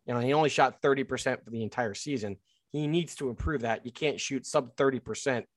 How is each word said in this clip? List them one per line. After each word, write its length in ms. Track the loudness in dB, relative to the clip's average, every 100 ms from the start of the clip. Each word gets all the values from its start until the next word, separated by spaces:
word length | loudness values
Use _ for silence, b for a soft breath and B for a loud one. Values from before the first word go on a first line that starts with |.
| -4
You 80 | 0
know, 40 |
he 140 | 2
only 160 | 4 4
shot 320 | 4 4 4
thirty 220 | 2 2
percent 420 | 0 -2 -2 -4 -4
for 60 |
the 100 | -6
entire 320 | -4 -2 -2
season. 440 | -2 -4 -4 -4 -8 _ _ _
He 160 | -4 0
needs 260 | 0 -2 -4
to 120 | -6
improve 320 | -4 -2 -2
that. 240 | -2 -2 -4
You 60 |
can't 280 | -2 -2 -2
shoot 280 | -4 -4 0
sub 280 | 0 0 2
thirty 240 | 2 2
percent 460 | -4 -4 0 -2 -4